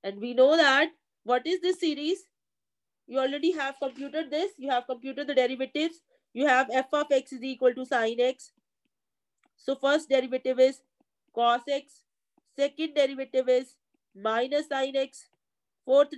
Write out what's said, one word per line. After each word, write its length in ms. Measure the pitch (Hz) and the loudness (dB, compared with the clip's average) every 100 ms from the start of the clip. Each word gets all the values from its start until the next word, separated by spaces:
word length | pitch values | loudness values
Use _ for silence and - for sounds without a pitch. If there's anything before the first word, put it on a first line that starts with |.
And 160 | 196 202 | -10 -8
we 140 | 233 | -6
know 240 | 254 262 330 | 4 6 6
that 340 | 294 269 320 _ _ _ | 4 4 0 _ _ _
what 220 | - 247 277 | -2 -2 0
is 140 | 359 | -2
this 180 | 349 359 | -2 -2
series? 460 | 330 285 302 381 _ _ _ _ _ _ _ _ _ | -2 -2 -4 -6 _ _ _ _ _ _ _ _ _
You 120 | 254 | -4
already 340 | 262 285 320 | -2 -2 -2
have 240 | 320 277 277 | -2 -6 -6
computed 500 | 269 247 277 302 285 | -8 -8 -8 -8 -6
this. 220 | 294 392 - | -4 -6 -6
You 140 | 269 | -4
have 160 | 254 247 | -4 -4
computed 400 | 247 262 262 285 | -10 -8 -8 -2
the 80 | |
derivatives. 680 | 262 247 262 262 294 320 330 _ _ _ | 0 0 -2 -6 -2 -4 -4 _ _ _
You 120 | 226 294 | -2 2
have 240 | 254 262 | 2 2
f 140 | 254 262 | -2 -2
of 120 | 294 294 | -4 0
x 200 | 269 262 | -2 -2
is 100 | 262 | -12
equal 320 | 262 254 254 | -10 0 0
to 100 | 247 | 0
sine 340 | 254 254 226 233 | -4 -2 -2 0
x. 340 | 254 262 - _ _ _ _ _ _ _ _ _ _ _ | -2 -2 -16 _ _ _ _ _ _ _ _ _ _ _
So 180 | - | -6
first 340 | 269 269 302 302 | -2 0 0 2
derivative 500 | 262 254 254 254 254 | 0 0 -4 -4 4
is 220 | 262 262 _ _ _ _ _ | 4 2 _ _ _ _ _
cos 260 | - 240 240 262 | 0 0 0 -2
x. 360 | 285 - _ _ _ _ _ _ - | -6 -8 _ _ _ _ _ _ -4
Second 380 | 277 285 311 | -4 -2 -4
derivative 540 | 294 269 269 269 262 247 | 0 0 0 -4 -2 2
is 280 | 254 262 _ _ _ _ | 0 0 _ _ _ _
minus 540 | 196 214 226 254 294 294 | -8 -4 -2 0 -2 -2
sine 280 | 269 269 269 | -4 -2 -2
x. 320 | 269 - - _ _ _ _ _ | -4 -8 -20 _ _ _ _ _
Fourth 260 | - 269 285 | 2 4 4